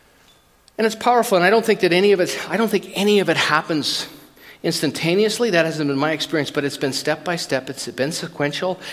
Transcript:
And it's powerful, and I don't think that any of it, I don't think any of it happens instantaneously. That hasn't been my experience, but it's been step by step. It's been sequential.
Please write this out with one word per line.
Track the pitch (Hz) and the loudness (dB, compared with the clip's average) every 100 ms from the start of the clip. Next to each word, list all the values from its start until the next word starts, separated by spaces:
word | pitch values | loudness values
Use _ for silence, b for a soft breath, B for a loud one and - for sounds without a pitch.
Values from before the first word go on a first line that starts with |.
| b b b b _ _ _ - | b b b b _ _ _ -2
And | 220 | -2
it's | 214 | 0
powerful, | 247 240 226 185 | 2 2 4 4
and | |
I | 180 | 6
don't | 220 | 4
think | 226 202 | 2 2
that | 180 | 4
any | 175 202 | 4 4
of | 185 | 4
it, | 175 - - | 2 -2 -4
I | 190 | -2
don't | 220 | 0
think | 208 - | -2 -4
any | - 208 202 | -2 2 2
of | 170 | 2
it | 151 | 2
happens | - 151 - 156 123 - - B B B B B | 2 2 2 -2 -2 -6 -8 B B B B B
instantaneously. | 165 160 147 - 160 190 214 214 240 | -4 -2 -2 -2 0 2 0 0 2
That | 170 160 | 2 2
hasn't | 151 143 | 0 -2
been | 135 | 0
my | 151 | 0
experience, | 151 - 160 135 | -2 -2 -2 -2
but | 147 | -2
it's | 139 - | -4 -2
been | - | -4
step | - 151 156 | -2 -4 -4
by | 180 170 | -4 -6
step. | - 131 131 | -2 -4 -4
It's | 127 117 | -12 -10
been | - 143 | -4 -4
sequential. | 170 165 - 147 143 185 180 B | -4 -10 -4 -4 -2 -6 -6 B